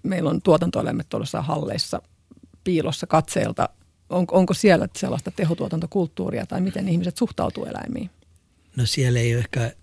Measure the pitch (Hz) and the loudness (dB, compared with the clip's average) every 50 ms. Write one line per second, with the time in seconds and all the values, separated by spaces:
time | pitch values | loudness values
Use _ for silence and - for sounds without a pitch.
0 | - - 190 170 160 - - - - 190 156 156 170 175 - - - - - - | -4 -4 -2 0 0 0 0 2 4 4 4 6 4 0 0 -2 -2 -2 -2 -4
1 | 147 - - 110 110 - - - - 151 156 151 - - 104 - - - - - | -6 -6 -6 -6 -6 -4 -4 -4 -2 -2 -2 -2 -4 -4 -4 -4 -4 -4 -6 -8
2 | - _ _ _ _ _ - - - - - - _ 190 180 160 - 165 - - | -8 _ _ _ _ _ -20 -20 -20 -20 -20 -6 _ 0 0 2 0 0 -4 -4
3 | - - - 160 156 - - - 104 110 110 - - - - _ - _ _ _ | 0 4 4 4 4 2 0 0 0 0 0 0 -2 -2 -2 _ -20 _ _ _
4 | _ - - 226 180 - - 190 185 - 185 - - 208 175 - 202 185 - - | _ -2 0 0 0 4 4 4 4 4 2 4 6 6 6 6 4 0 -4 -6
5 | - 190 - - - 180 - - 196 156 170 - - - 170 160 165 156 - 202 | -4 -4 -4 -4 -6 -6 -4 -2 0 0 0 0 -2 -2 -2 -4 -4 -2 0 -2
6 | 175 - - - 180 - - 113 - - - 180 180 190 - - 196 190 165 175 | -2 -2 -2 -6 -6 -4 -4 -4 -6 -4 -4 -2 -2 -2 -2 -4 -2 0 0 0
7 | 180 180 - - 247 - - - - - - - - - - - - - - - | 0 -2 -2 -4 -4 -4 -2 -2 -4 -4 -4 -6 -8 -8 -8 -8 -8 -8 -6 -8
8 | - 180 - _ _ _ _ _ _ _ _ _ _ _ - 127 123 113 - 147 | -8 -10 -12 _ _ _ _ _ _ _ _ _ _ _ -4 -2 -2 0 0 0
9 | 131 123 123 120 117 120 117 120 120 - - 123 117 120 - - | 2 2 2 2 2 2 2 0 -2 -2 -2 -2 -2 -4 -6 -10